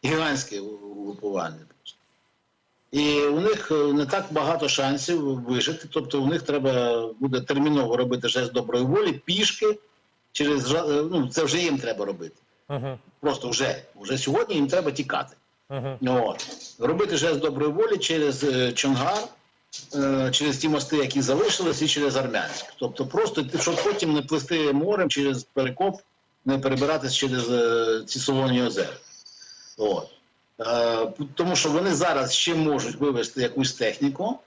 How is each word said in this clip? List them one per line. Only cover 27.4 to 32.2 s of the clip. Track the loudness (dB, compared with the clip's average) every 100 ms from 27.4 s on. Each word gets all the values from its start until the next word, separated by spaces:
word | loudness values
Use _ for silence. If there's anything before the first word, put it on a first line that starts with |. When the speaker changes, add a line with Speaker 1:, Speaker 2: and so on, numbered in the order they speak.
| 0
Speaker 1:
е, | 2 4 4 2 0 -2
ці | -4
Солоні | 0 2 4 2
озера. | 2 0 -4 -6 -18 -20 -20 -20 -20 -20 -20 -2
От. | 0 0 -4 -18 _ _ _ _
Е, | -2 2 2 2 -2
п-, | -4 -10
тому | -2 0 0
що | 2
вони | 2 2
зараз | 2 2 2